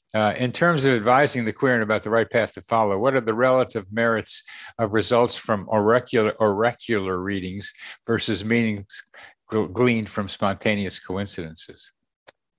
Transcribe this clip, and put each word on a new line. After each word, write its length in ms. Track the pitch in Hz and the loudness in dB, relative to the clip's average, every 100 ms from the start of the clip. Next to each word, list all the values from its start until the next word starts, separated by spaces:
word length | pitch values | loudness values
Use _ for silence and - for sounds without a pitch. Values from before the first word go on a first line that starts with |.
| _ | _
Uh, 180 | 107 107 - | 0 0 0
"In 140 | 123 | -2
terms 340 | - 175 156 135 | 2 2 4 2
of 80 | |
advising 500 | 120 110 131 147 127 | 2 4 4 4 0
the 80 | 110 | -4
querent 300 | - 135 120 | 0 0 2
about 200 | 107 107 | 0 -2
the 60 | 107 | 0
right 180 | 113 104 | 0 2
path 240 | 120 104 | 0 0
to 80 | - | -4
follow, 360 | - 113 104 98 | -2 2 2 2
what 160 | 131 | 0
are 60 | 131 | 0
the 140 | 113 | 0
relative 500 | 110 131 131 123 110 98 | 2 2 2 0 -4 -6
merits 500 | 110 117 110 - - - - - - | -2 0 0 -4 -10 -14 -18 -12 -4
of 160 | 113 | 0
results 420 | 110 98 120 120 - | 0 2 4 2 0
from 320 | - 104 87 | -4 -4 0
oracular, 680 | 107 104 120 - 117 107 - | 2 4 2 2 0 0 2
oracular 800 | 107 98 120 - - 107 95 90 | 0 2 0 -2 -4 -2 -2 -4
readings 540 | 95 98 90 98 - - - - - | -4 -6 -6 -8 -12 -14 -18 -10 -4
versus 360 | 110 - 95 | -2 -2 -2
meanings 580 | 110 117 113 101 98 - - - - _ - | 0 0 0 -4 -10 -16 -18 -20 -20 _ -4
gl-, 200 | 110 90 | -2 -2
gleaned 380 | 98 123 113 104 | 2 2 2 -2
from 200 | 107 95 | -6 -6
spontaneous 680 | - 101 95 110 104 92 - | -2 -2 0 0 0 -2 -6
coincidences?" 960 | - 95 101 - 80 80 - - - _ _ _ - - _ | -6 -6 -6 -8 -12 -12 -18 -18 -20 _ _ _ -20 -20 _